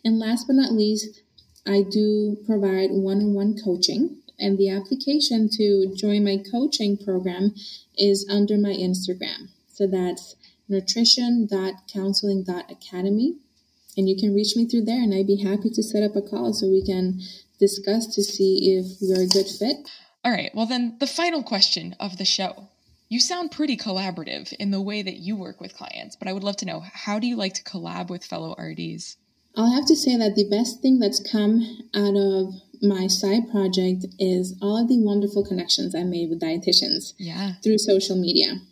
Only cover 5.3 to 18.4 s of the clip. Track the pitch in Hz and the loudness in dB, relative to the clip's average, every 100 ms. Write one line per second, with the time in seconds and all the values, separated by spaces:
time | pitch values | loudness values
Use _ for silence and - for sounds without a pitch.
5.3 | 233 214 - 208 196 190 190 208 208 202 | 2 0 2 2 4 2 0 0 2 2
6.3 | 196 - 240 285 - 208 202 - 185 185 | 0 -2 -2 -2 0 -2 -2 -2 -2 -2
7.3 | 180 202 - - - _ - 202 196 196 | 0 -2 -2 -18 -20 _ 0 2 2 0
8.3 | 202 202 208 202 180 185 185 185 185 - | 0 2 2 0 0 -2 -2 -4 -6 -8
9.3 | - - _ _ - 196 185 180 170 - | -10 -16 _ _ -4 -2 0 -2 -4 -14
10.3 | - - _ - 196 185 240 233 - 240 | -20 -20 _ -4 -4 -2 2 4 4 4
11.3 | 240 208 190 190 190 - 202 196 196 202 | 2 2 0 -2 -4 -10 -4 -2 0 0
12.3 | 196 185 180 - 196 - 180 190 214 269 | 0 -2 -6 -8 -18 -12 -4 0 2 0
13.3 | 349 _ _ _ _ - - 190 190 208 | -2 _ _ _ _ -10 -2 0 2 2
14.3 | 202 214 233 233 233 214 247 226 190 196 | 2 2 0 2 2 0 0 2 2 2
15.3 | 202 196 202 220 226 214 208 208 208 202 | 2 2 0 0 -2 -2 0 0 -2 -4
16.3 | 208 240 208 196 190 196 185 185 185 - | -4 -2 0 2 2 2 0 0 -2 -10
17.3 | - _ _ 196 196 - 220 226 - 196 | -18 _ _ 2 2 0 0 0 -2 -2
18.3 | - | 2